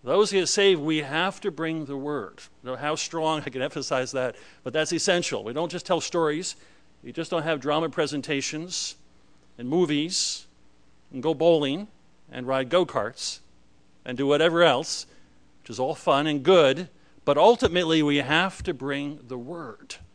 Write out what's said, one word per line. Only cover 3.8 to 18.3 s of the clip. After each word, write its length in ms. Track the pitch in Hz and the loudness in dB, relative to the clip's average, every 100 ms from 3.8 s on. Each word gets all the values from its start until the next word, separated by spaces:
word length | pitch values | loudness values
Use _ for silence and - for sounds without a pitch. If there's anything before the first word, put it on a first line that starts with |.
| 135 131 127 | -2 -2 -2
that, 240 | 135 127 - - - | -2 -4 -6 -20 -14
but 120 | - | -6
that's 180 | 151 156 | -2 0
essential. 540 | 170 - 175 - 120 104 | 0 2 2 0 -6 -6
We 80 | |
don't 180 | 127 165 | -6 -6
just 140 | 175 - | -8 -2
tell 160 | 175 | -2
stories. 560 | - 175 160 151 185 - - - - _ | 0 -2 0 -2 -8 -12 -20 -20 -20 _
We 100 | 127 | -14
just 180 | 123 165 | -10 -4
don't 120 | 170 | -4
have 180 | 156 156 | -2 -2
drama 260 | 135 151 165 | 0 0 0
presentations 1080 | 135 151 147 131 143 135 156 175 180 - - - - - - _ - | -2 -2 -2 -4 -4 -4 -8 -8 -8 -8 -12 -20 -20 -20 -20 _ -14
and 120 | 123 | -2
movies 760 | 160 170 147 160 185 - - - _ - _ - - - | 0 2 0 -2 -4 -4 -6 -12 _ -20 _ -20 -20 -16
and 100 | 131 | -6
go 100 | 139 | -2
bowling 540 | 147 165 165 143 147 208 - _ _ - | 2 4 4 4 -2 -8 -18 _ _ -16
and 160 | 123 123 | -12 -2
ride 240 | 135 131 | -2 2
go-karts 720 | 175 175 131 107 - - - - - - - - - | 2 2 -2 -4 -6 -10 -10 -18 -20 -20 -20 -20 -18
and 140 | - 123 | -10 -4
do 100 | 139 | 2
whatever 340 | 147 165 165 | 4 4 6
else, 440 | 170 131 165 - - - - - - - | 4 4 0 -10 -12 -20 -20 -20 -20 -20
which 80 | - | -14
is 100 | 110 | -4
all 160 | 131 160 | -4 -2
fun 320 | - 139 156 | 2 2 2
and 160 | 147 | 0
good, 460 | 135 185 143 135 185 - - - | 6 8 8 4 -6 -14 -20 -8
but 140 | - 143 | 0 6
ultimately 680 | 190 233 220 175 170 160 | 6 6 2 0 2 2
we 140 | 147 143 | 2 2
have 440 | 139 | 2